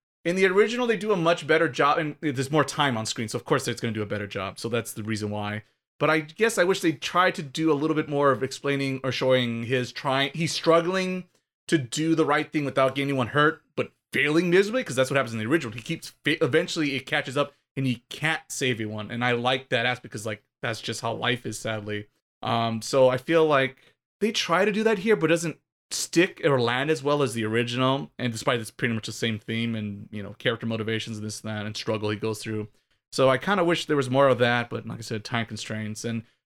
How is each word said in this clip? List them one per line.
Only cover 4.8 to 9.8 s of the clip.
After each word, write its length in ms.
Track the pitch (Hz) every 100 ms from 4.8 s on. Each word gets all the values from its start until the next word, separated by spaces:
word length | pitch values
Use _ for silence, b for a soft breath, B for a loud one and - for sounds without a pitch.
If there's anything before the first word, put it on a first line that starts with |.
| -
the 100 | 117
reason 280 | 107 107 104
why. 320 | 104 104 104 - _ _ _
But 100 | 156
I 100 | 156
guess 380 | 151 - 220 -
I 60 |
wish 160 | 180 185
they 120 | 175
tried 420 | 147 - 175 185 185
to 60 |
do 300 | 143 160 160
a 20 |
little 220 | 143 156 151
bit 120 | 147
more 220 | 143 143
of 120 | 120
explaining 560 | 131 - 139 139 135 131
or 80 | 127
showing 520 | - 131 127 120 117
his 260 | 117 127